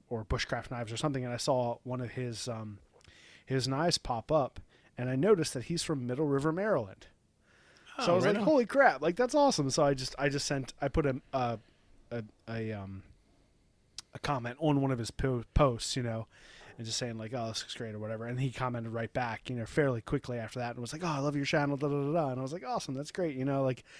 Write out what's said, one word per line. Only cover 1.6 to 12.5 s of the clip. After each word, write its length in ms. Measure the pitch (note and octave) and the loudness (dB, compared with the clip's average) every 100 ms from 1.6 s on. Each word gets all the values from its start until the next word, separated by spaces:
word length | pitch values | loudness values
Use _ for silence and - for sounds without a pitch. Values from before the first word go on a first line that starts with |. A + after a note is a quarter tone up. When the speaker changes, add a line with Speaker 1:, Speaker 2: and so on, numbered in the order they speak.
| A#2+ A#2 | 0 -4
Speaker 1:
one 180 | B2 B2+ | -6 -6
of 80 | A#2+ | -6
his, 360 | - B2 A2 B2+ | -6 -6 -6 -6
um, 320 | A2 A2 G2+ - _ - - - - - | -8 -8 -14 -18 _ -20 -20 -20 -16 -4
his 220 | C3 B2+ | -2 0
knives 320 | C3+ F3 - | 0 2 0
pop 320 | - A#2+ - | -2 -4 2
up, 280 | D3+ B2+ - - _ _ - | 2 2 -4 -20 _ _ -6
and 120 | B2+ | -4
I 40 | C3 | 2
noticed 380 | F#3 G3 D3 | 4 4 2
that 120 | C3 A2 | -4 -4
he's 180 | E3 | -4
from 240 | - C#3+ B2 | -2 -4 -2
Middle 180 | B2+ D3+ | -2 2
River, 260 | C#3 D3+ | 2 2
Maryland. 540 | E3 G#3+ E3 G2 - - _ _ _ _ _ _ - - - | 0 0 0 -2 -12 -20 _ _ _ _ _ _ -20 -14 -2
So 60 | A#3+ | 2
Speaker 2:
Oh, 60 | |
Speaker 1:
I 20 | F3+ | 4
was 100 | G3 | 4
Speaker 2:
right 60 | |
Speaker 1:
like, 60 | G#3 | 4
Speaker 2:
on. 60 | G#3+ | 6
Speaker 1:
"Holy 200 | D4 A#3 | 4 4
crap, 360 | C4+ B3+ C#3+ | 6 6 8
like, 120 | D#3 F3+ | 6 6
that's 200 | B3+ D4 | 2 6
awesome." 340 | C#4+ - C3+ | 6 6 2
So 140 | B2+ | 4
I 100 | C#3+ | 4
just, 220 | C3+ C3 - | 4 -2 0
I 100 | C#3+ | 0
just 180 | C#3 - | 0 -2
sent, 260 | C#3 B2+ - | -2 -4 -4
I 60 | C#3+ | -2
put 180 | D#3+ C#3+ | 2 0
a, 160 | B2+ - | -2 -4
a, 280 | A2+ A#2+ A2 _ _ _ - - | -2 -2 -4 _ _ _ -20 -10
a, 140 | A#2 G#2+ _ | -10 -10 _
a, 220 | - | -10